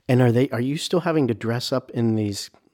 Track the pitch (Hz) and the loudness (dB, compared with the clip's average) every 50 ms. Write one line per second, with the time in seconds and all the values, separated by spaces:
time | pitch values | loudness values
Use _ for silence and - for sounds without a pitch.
0 | _ - 127 123 127 120 113 123 135 - 117 117 123 135 147 165 - - 190 170 | _ 2 4 4 4 4 4 2 2 0 -2 -4 -2 -2 -4 -4 -4 -2 -2 -2
1 | 170 175 160 156 135 117 110 98 - 113 117 120 - - 135 127 - - - 123 | 0 0 0 2 2 0 0 -2 -2 -4 -4 -4 -4 -4 -4 -4 -4 -4 -4 0
2 | 117 113 110 110 107 104 101 - - - _ _ _ _ | 0 2 2 0 0 -2 -4 -6 -10 -14 _ _ _ _